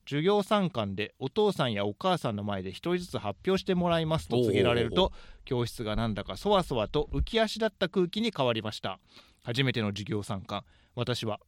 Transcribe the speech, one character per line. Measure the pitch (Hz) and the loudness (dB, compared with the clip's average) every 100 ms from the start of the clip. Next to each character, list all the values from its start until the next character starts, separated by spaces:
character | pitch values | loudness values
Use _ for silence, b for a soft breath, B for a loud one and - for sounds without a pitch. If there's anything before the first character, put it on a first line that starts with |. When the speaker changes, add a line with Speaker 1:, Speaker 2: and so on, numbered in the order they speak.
| - | -6
Speaker 1:
授 | 139 | 0
業 | 175 208 | 4 4
参 | 202 208 180 | 4 2 2
観 | 120 101 | 0 -2
で | 95 104 - | -2 -6 -6
お | 135 | -4
父 | - 208 | 2 2
さ | 185 | 2
ん | 131 | 0
や | 101 101 | 0 -2
お | |
母 | 104 185 170 | -2 0 0
さ | 131 | 0
ん | 104 | -4
の | |
前 | 104 98 | -2 -4
で | 95 | -6
一 | 95 165 | -6 -2
人 | 180 | -2
ず | 180 | -2
つ | 127 | -6
発 | 101 98 - | -6 -4 0
表 | 190 | 0
し | |
て | 190 | 2
も | 180 175 | 0 2
ら | 165 | 2
い | 160 | 2
ま | 160 | -2
す | - | 0
と | 120 | 2
告 | 117 | 4
げ | 101 | 4
ら | 98 | 4
れ | 120 | 4
る | 117 | 2
と、 | 175 | 2
Speaker 2:
お | 190 | 2
う | |
お | |
う | |
お | |
う。 | - - - | 0 -16 -16
Speaker 1:
教 | - 123 120 | -4 -2 -2
室 | - | -4
が | 107 107 | -4 0
な | 117 | 0
ん | |
だ | 101 | -2
か | 95 95 | -6 -4
そ | 202 | 2
わ | 196 | 4
そ | - 127 | 4 0
わ | 101 | 0
と | 147 147 | 0 0
浮 | 139 | -2
き | - 226 | 0 2
足 | 220 220 | 0 0
立 | 220 | -2
っ | - | 0
た | 190 | 0
空 | 196 175 | 2 0
気 | 208 | 0
に | 226 165 | -2 0
変 | 131 | 2
わ | |
り | 113 | 0
ま | 107 | -2
し | - | -6
た。 | 107 92 _ b b b | -8 -8 _ b b b
初 | - 120 | -4 0
め | 135 | 2
て | 120 | 2
の | 107 | -2
授 | 101 101 | -2 -4
業 | 107 | -4
参 | 101 98 | -4 -8
観、 | - 101 - b b | -8 -10 -10 b b
私 | - 120 117 113 | -6 -4 -2 -4
は | 104 | -6